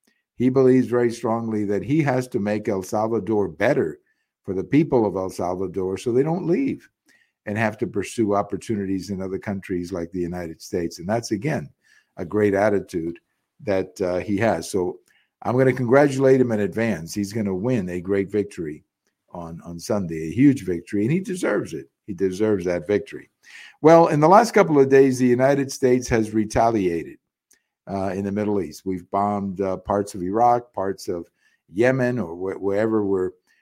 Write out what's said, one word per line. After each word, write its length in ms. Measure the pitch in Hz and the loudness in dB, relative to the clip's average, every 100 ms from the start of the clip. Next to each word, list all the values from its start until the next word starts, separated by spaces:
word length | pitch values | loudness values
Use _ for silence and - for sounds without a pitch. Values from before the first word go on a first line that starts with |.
| _ _ _ _ | _ _ _ _
He 120 | 123 | 2
believes 380 | 131 131 131 110 | 4 6 6 4
very 240 | 120 120 | 2 0
strongly 540 | 117 120 113 113 107 | 0 -2 -2 -2 -4
that 180 | 101 101 | -2 -2
he 180 | 101 151 | 0 0
has 260 | 143 127 127 | 2 0 -2
to 100 | 117 | -4
make 300 | 101 104 104 | -2 -2 -2
El 140 | 98 | -4
Salvador 680 | 95 107 110 113 98 110 95 | -4 -4 -2 -2 0 -2 -2
better 500 | 76 107 143 87 73 _ _ _ _ | 0 0 2 -2 -6 _ _ _ _
for 120 | - | -8
the 100 | 95 | -8
people 400 | 82 139 160 135 | 0 0 2 2
of 120 | 104 92 | 2 -2
El 120 | 92 | -6
Salvador 720 | 90 87 90 95 95 92 95 | -6 -6 -4 -6 -4 -4 -4
so 140 | - | -2
they 100 | 117 | 0
don't 240 | 147 175 160 | 0 -2 -2
leave 420 | 202 277 107 _ _ _ _ _ _ - | -2 -2 -6 _ _ _ _ _ _ -8
and 120 | 104 | -2
have 180 | 110 110 | -2 -2
to 80 | 104 | -6
pursue 480 | 104 95 - 104 | -4 -6 -2 0
opportunities 760 | 101 101 92 - 107 95 98 92 | 0 -2 -8 -6 -6 -4 -6 -6
in 100 | 95 | -8
other 180 | 95 92 | -8 -8
countries 540 | 110 98 - 92 87 | -8 -8 -6 -6 -6
like 180 | 92 82 | -8 -8
the 80 | 92 | -6
United 420 | 87 90 85 80 | -6 -6 -10 -14
States. 360 | - 95 82 - | -8 -6 -6 -8
And 100 | 87 | -4
that's, 240 | 113 113 | -4 -4
again, 360 | 101 131 139 73 _ _ _ _ - | -6 -4 -6 -8 _ _ _ _ -14
a 80 | |
great 300 | 87 104 104 | -4 0 2
attitude 640 | 98 107 101 92 90 82 85 _ _ _ _ | 4 2 2 -2 -6 -6 -10 _ _ _ _
that, 360 | - 95 92 - | -2 -2 -2 -4
uh, 180 | 92 90 | -2 -2
he 180 | 85 98 | -2 0
has. 320 | 113 85 85 | 0 0 -2
So 300 | 98 90 - _ _ _ _ | -2 -4 -6 _ _ _ _
I'm 160 | - 120 | -2 2
gonna 140 | 131 | 2
congratulate 680 | 127 123 135 143 131 135 131 | 2 2 4 4 4 4 4
him 120 | 120 | 4
in 80 | 107 | 0
advance. 520 | 101 92 113 90 82 | -2 -2 -2 -2 -6
He's 200 | 104 98 | -6 -6
gonna 220 | 110 101 | -4 -4
win 340 | 92 113 127 90 | -4 -2 -2 -2
a 100 | 90 | -6
great 300 | 87 98 95 | -2 -2 0
victory 540 | 104 101 - 78 76 _ _ _ _ _ | -2 -4 -6 -10 -10 _ _ _ _ _
on, 300 | 87 82 82 | -14 -14 -14
on 140 | 85 85 | -14 -14
Sunday, 500 | - 107 90 80 80 | -4 -4 -2 -6 -6
a 60 | |
huge 300 | 95 143 127 | 4 4 4
victory, 380 | 92 87 - 101 | -2 -6 -4 -2
and 100 | 110 | 0
he 80 | 170 | -2
deserves 540 | 196 185 - 208 107 | -4 -4 -2 -2 -4
it. 160 | - - _ - | -10 -14 _ -14
He 80 | |
deserves 500 | 87 95 92 110 104 87 | -4 -2 0 0 0 0
that 200 | 87 82 | -4 0
victory. 440 | 101 - 69 - _ _ - - _ | -2 -2 -14 -18 _ _ -20 -20 _
Well, 280 | 156 165 170 | 8 8 8
in 120 | 156 | 4
the 80 | 156 | 8
last 240 | 196 233 | 8 6
couple 260 | 214 175 147 | 4 4 6
of 100 | 135 | 6
days, 300 | 135 139 123 | 8 6 4
the 80 | 127 | 2
United 440 | 120 131 143 135 | 4 4 2 -2
States 380 | - 127 123 123 | 0 2 2 2
has 240 | 117 107 | 0 2
retaliated, 880 | 110 104 131 117 113 92 85 76 - _ _ _ _ _ _ - | -2 -2 2 2 2 0 -2 -6 -16 _ _ _ _ _ _ -10
uh, 260 | 98 95 | -6 -4
in 100 | 95 | -4
the 80 | 101 | -4
Middle 300 | 101 104 101 | -2 -2 -2
East. 240 | 78 76 95 | -4 -8 -8
We've 240 | 92 87 | -8 -4
bombed, 500 | 98 101 104 98 92 | -2 0 -2 -4 -4
uh, 160 | 98 92 | -4 -4
parts 380 | - 101 98 | -2 -2 -2
of 80 | 101 | -6
Iraq, 500 | 87 104 120 120 - | -4 2 2 2 -2
parts 360 | - 98 95 - | -6 -4 -6 -6
of 200 | 87 85 _ _ _ _ | -8 -10 _ _ _ _
Yemen, 480 | 87 123 131 123 123 | 0 2 2 0 -2
or 160 | 85 | -6
wh-, 280 | 87 95 92 | -6 -6 -4
wherever 420 | 95 98 113 110 | -2 0 2 0
we're, 280 | 101 95 92 - _ _ | 0 0 -2 -6 _ _